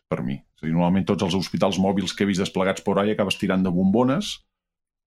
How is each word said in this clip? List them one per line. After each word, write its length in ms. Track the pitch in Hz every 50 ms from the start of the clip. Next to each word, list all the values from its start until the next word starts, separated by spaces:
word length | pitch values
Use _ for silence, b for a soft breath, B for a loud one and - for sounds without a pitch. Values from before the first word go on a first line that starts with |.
| _ _
per 160 | - - -
mi. 100 | 65 67
És 280 | - - _ _ _ 78
a 20 |
dir, 60 | 80 80
normalment 320 | 85 87 87 92 95 85
tots 160 | - 104 82 104
els 100 | 90 85
hospitals 420 | 95 85 - - 85 101 98 95 95
mòbils 340 | 95 98 98 98 92 87 -
que 80 | - 104
he 40 | 101
vist 120 | 98 87
desplegats 420 | 98 - - 92 92 95 98 -
por 160 | - - 98 98
ahí 120 | 101 107
acabes 260 | 107 - 104 95 - -
tirant 240 | - 95 95 95 92
de 60 | 92
bombones 760 | 87 90 92 95 98 117 127 127 135 185 208 - - - _ _ _ _ _ _ _ _ _ _ _ _ _